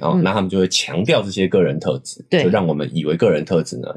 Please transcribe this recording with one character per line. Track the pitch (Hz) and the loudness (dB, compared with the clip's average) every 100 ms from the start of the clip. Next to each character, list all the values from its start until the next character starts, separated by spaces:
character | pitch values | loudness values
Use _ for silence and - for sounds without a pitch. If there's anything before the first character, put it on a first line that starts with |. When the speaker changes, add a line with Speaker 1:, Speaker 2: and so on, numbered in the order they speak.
Speaker 1:
哦， | 78 175 | 0 2
Speaker 2:
嗯。 | |
Speaker 1:
那 | 90 | 2
他 | 104 | 0
们 | 95 | 0
就 | 95 | 2
会 | 92 | 2
强 | - - 82 | 0 -2 -2
调 | 113 139 | 2 0
这 | 98 | 0
些 | 95 92 | -2 2
个 | 98 | 2
人 | 82 78 | 2 0
特 | - 65 | -4 -4
质， | - - - | -6 -14 -2
Speaker 2:
对。 | 175 | 2
Speaker 1:
就 | - | 2
让 | 104 85 | 2 0
我 | |
们 | 76 71 | -2 -4
以 | 80 73 | -4 -2
为 | 85 | 2
个 | 110 | 2
人 | 76 78 | 2 0
特 | 82 | -2
质 | - 62 | -2 -8
呢， | - | -10